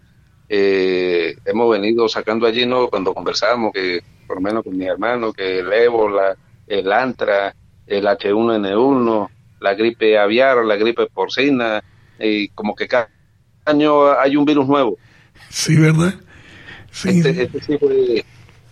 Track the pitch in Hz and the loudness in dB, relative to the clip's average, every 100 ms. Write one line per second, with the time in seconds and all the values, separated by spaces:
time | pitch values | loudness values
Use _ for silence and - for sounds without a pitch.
0 | _ _ _ _ _ 101 98 95 92 92 | _ _ _ _ _ 0 2 2 0 0
1 | 90 87 80 - 98 107 117 104 104 113 | 0 -2 -2 -6 -6 0 0 2 0 0
2 | 113 110 110 113 113 113 123 127 120 101 | 0 -2 -4 0 0 0 -2 0 -2 -2
3 | 95 87 87 87 104 120 110 98 92 87 | -4 -4 -6 -2 -2 0 -2 -4 -4 -6
4 | - - - 92 95 113 101 92 92 87 | -8 -20 -12 -6 -4 -4 -6 -6 -6 -4
5 | 110 123 113 101 95 92 92 107 120 117 | -4 -4 -6 -6 -4 -4 -2 2 2 2
6 | 107 98 95 92 _ - - 98 92 107 | 0 0 -2 -4 _ -20 -6 -4 0 0
7 | 127 113 107 101 98 - _ _ - 101 | -2 -4 -2 0 -2 -8 _ _ -6 -2
8 | 101 202 202 107 117 110 98 104 131 135 | 0 0 0 0 2 0 0 2 2 2
9 | 117 110 98 - _ _ 98 101 113 117 | 0 -2 -4 -12 _ _ -2 0 0 2
10 | 110 107 101 113 135 123 113 101 110 117 | 2 4 4 4 4 4 2 0 0 0
11 | 110 - 92 - 143 131 117 107 - _ | -2 -2 -4 0 0 0 -2 -4 -8 _
12 | _ _ 110 107 104 - 107 - 104 123 | _ _ -2 -2 -4 -6 -8 -6 -2 -2
13 | 113 _ _ _ _ _ 151 147 151 147 | -2 _ _ _ _ _ -2 0 2 4
14 | 143 131 139 147 147 147 135 143 120 90 | 4 4 2 2 2 2 2 0 0 -4
15 | _ - _ - - - - 156 156 160 | _ -20 _ -20 -14 -6 0 4 4 4
16 | 175 - - - - - - - - - | 0 -4 -16 -20 -20 -20 -20 -20 -18 -8
17 | 190 180 151 127 123 147 - 143 143 131 | 0 2 2 0 -4 -6 -4 0 2 2
18 | 127 113 - - - - - | 2 0 -4 -20 -20 -20 -20